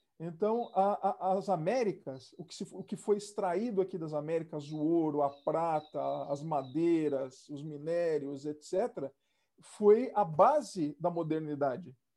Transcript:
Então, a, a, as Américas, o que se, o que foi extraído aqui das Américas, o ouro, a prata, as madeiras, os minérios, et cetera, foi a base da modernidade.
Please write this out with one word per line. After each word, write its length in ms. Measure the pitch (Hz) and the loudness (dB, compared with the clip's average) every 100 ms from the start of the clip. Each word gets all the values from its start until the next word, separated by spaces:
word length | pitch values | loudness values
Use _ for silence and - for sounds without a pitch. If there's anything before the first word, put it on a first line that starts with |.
| _ - | _ -12
Então, 520 | 165 160 208 233 233 | -10 -2 0 0 0
a, 360 | 190 196 208 190 | 2 2 2 0
a, 240 | - 185 | 0 0
as 140 | 196 196 | 0 0
Américas, 840 | 180 160 254 220 - - 135 - - | 0 2 0 0 -2 -8 -12 -14 -18
o 60 | |
que 120 | - - | -16 -12
se, 120 | - | -12
o 120 | 185 | -12
que 120 | - 180 | -10 -6
foi 220 | - 208 | 0 0
extraído 640 | 202 - 190 175 240 190 | -2 -4 -2 -2 -2 0
aqui 160 | 185 185 | -2 -4
das 160 | 160 | -6
Américas, 580 | 151 151 165 160 151 143 | -4 -2 -2 -4 -10 -8
o 80 | 156 | -2
ouro, 420 | 151 170 156 147 | 0 2 2 2
a 80 | 143 | 0
prata, 720 | 139 - 156 165 156 - 143 139 143 139 | 0 -2 0 2 0 -2 -4 -4 -4 -4
as 100 | 143 | -6
madeiras, 1040 | 160 147 127 143 170 165 151 135 135 - - | -2 -4 -2 0 2 4 2 0 -4 -10 -14
os 140 | 143 | -12
minérios, 840 | 156 147 151 170 170 151 139 139 147 | -10 -8 -4 -2 0 0 -2 -6 -8
et 180 | 151 | -10
cetera, 500 | - 185 233 - 135 - _ _ _ _ | -4 -2 -2 -4 -10 -10 _ _ _ _
foi 520 | - - 208 220 262 208 | -18 4 8 8 6 0
a 80 | |
base 720 | 165 156 214 302 - 190 147 147 | 2 6 6 6 0 -4 -4 -2
da 100 | 175 | -2
modernidade. 840 | 170 160 156 151 147 143 123 170 135 _ | 0 -2 -2 -2 -2 -2 -2 -8 -20 _